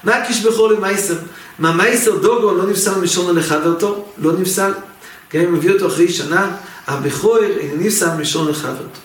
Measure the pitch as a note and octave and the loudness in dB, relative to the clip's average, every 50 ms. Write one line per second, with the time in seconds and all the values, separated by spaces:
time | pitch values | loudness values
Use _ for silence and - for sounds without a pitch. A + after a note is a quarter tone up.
0 | - G3+ A#3 C4 C4+ - A#3 A3 G3+ A3+ A3+ A3 A3 G#3+ G#3 G#3 F#3+ F#3+ G3+ G3 | 0 0 0 0 0 -4 -4 0 2 2 4 4 4 4 4 2 2 -2 -2 -2
1 | - - E3+ E3 - - - - - - - - D#3 E3 E3 E3+ G3 A#3 A#3+ A#3+ | -2 -2 -4 -4 -6 -12 -16 -18 -20 -20 -6 -2 0 0 2 4 2 2 2 2
2 | - A3 G3+ - - G#3+ A#3 A#3 G#3+ G#3 F#3 F3 F#3+ G3+ G3+ - - G#3 F#3+ F#3+ | 2 2 0 2 2 2 2 4 2 2 2 2 0 0 0 0 0 0 0 0
3 | F3 E3+ - F3+ F3 F3+ E3+ E3 D3+ D#3 D3+ D3+ D#3 E3+ E3+ E3 G#3 G3+ G3+ - | 0 0 0 0 0 2 2 2 2 0 0 0 2 0 0 2 0 -2 -2 -4
4 | - - - - - D#3 E3+ F#3 F#3 F3+ - G3+ G3 G3 G3 - - - - - | -8 -14 -12 -2 0 0 0 2 0 -2 0 0 0 0 -2 -4 -10 -16 -20 -20
5 | - - - - - - - D#3 F3 F3 E3+ D3+ D3 F#3 G3 G3 F#3 E3+ - D#3 | -20 -20 -20 -20 -20 -4 0 0 2 2 2 2 2 2 2 4 2 0 2 2
6 | F3 E3+ E3+ - D3+ D3 E3 F#3+ G3+ G3 F3+ - - - - - - - C#3 C3+ | 2 2 2 -4 -4 0 0 0 0 0 -4 -8 -14 -18 -20 -14 -8 -6 -6 -2
7 | - C#3 - - - G#3+ A#3 A3 G#3 G3+ G3 - D3+ C#3+ D3 D#3 F3+ G#3+ G#3+ - | -2 -4 -4 0 2 4 4 4 2 2 0 -2 -4 -4 -4 -2 0 0 0 0
8 | F3+ E3 E3 D#3+ D3 - - D#3+ D#3 D3+ D3 D3 C#3+ C3 B2+ - - - - - | 0 0 -2 -2 -4 -2 -2 -2 -2 -2 -2 -4 -4 -8 -8 -8 -12 -14 -16 -18
9 | - | -20